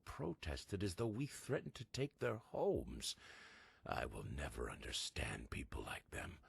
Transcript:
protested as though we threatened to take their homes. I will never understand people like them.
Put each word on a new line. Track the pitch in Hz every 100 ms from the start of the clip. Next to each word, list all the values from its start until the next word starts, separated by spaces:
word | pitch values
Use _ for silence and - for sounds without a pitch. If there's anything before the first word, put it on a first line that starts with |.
protested | - - 160 165 85 69 - 98
as | 101
though | 87 117
we | 107 143
threatened | - - 135 160 -
to | -
take | - 139 -
their | 120 113 -
homes. | - 190 143 62 60 - - - - - - - - -
I | 62 62
will | -
never | - 65 71 - 60
understand | - 52 - - - 58 52 55
people | - - -
like | - - -
them. | - - -